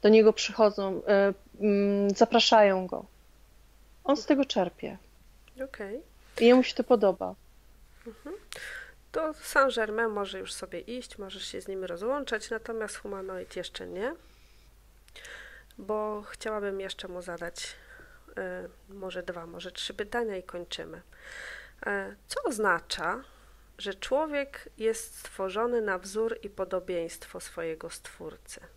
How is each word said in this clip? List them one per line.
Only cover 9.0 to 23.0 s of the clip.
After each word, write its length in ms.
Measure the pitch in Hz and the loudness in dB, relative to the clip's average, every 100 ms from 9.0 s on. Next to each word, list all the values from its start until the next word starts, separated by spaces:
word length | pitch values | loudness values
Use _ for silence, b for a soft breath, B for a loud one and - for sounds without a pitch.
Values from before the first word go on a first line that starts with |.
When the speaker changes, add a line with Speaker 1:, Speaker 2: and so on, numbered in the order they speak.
| - | -8
Speaker 2:
To 200 | - 320 | -4 -4
Saint-Germain 760 | 311 - 302 269 240 220 214 233 | -6 0 4 6 4 0 2 0
może 300 | 208 196 190 | 0 -4 -6
już 140 | 185 | -10
sobie 260 | - 185 180 | -10 -10 -10
iść, 380 | - 247 240 - | -8 -10 -10 -14
możesz 300 | 196 190 - | -14 -12 -10
się 140 | 196 | -10
z 60 | 190 | -8
nim 160 | 190 | -6
rozłączać, 680 | 185 170 214 285 269 220 - | -6 -4 -2 -2 -2 -4 -4
natomiast 480 | 220 226 226 214 - | -8 -6 -6 -6 -8
humanoid 580 | 208 196 190 185 180 - | -10 -10 -8 -10 -10 -10
jeszcze 320 | 175 - 180 | -10 -10 -10
nie, 280 | 175 226 339 - - - - - - - - - B B B B B B - | -6 -6 -6 -16 -20 -20 -20 -20 -20 -20 -20 -20 B B B B B B -18
bo 440 | 190 214 214 208 | -4 -2 -2 -6
chciałabym 600 | 208 - 226 214 202 196 | -10 -10 -6 -4 -4 -6
jeszcze 260 | 190 - 180 | -8 -10 -10
mu 140 | 180 | -10
zadać, 540 | 180 170 170 - - - b b b b b - | -10 -8 -10 -10 -12 -14 b b b b b -10
e, 300 | 190 180 180 - - | -8 -8 -12 -16 -20
może 340 | 196 190 180 | -12 -10 -8
dwa, 220 | 175 175 165 | -8 -10 -10
może 260 | 170 180 | -12 -14
trzy 220 | 175 - | -10 -10
pytania 440 | - 208 240 233 190 | -8 -6 -4 -4 -6
i 60 | |
kończymy. 580 | 180 175 175 - 165 160 - B B B B B B B - | -8 -12 -10 -10 -10 -14 -18 B B B B B B B -4
E, 300 | 202 196 202 - | -4 -4 -12 -8
co 160 | - | -4
oznacza, 800 | 508 226 214 170 - - | -4 0 2 2 0 -6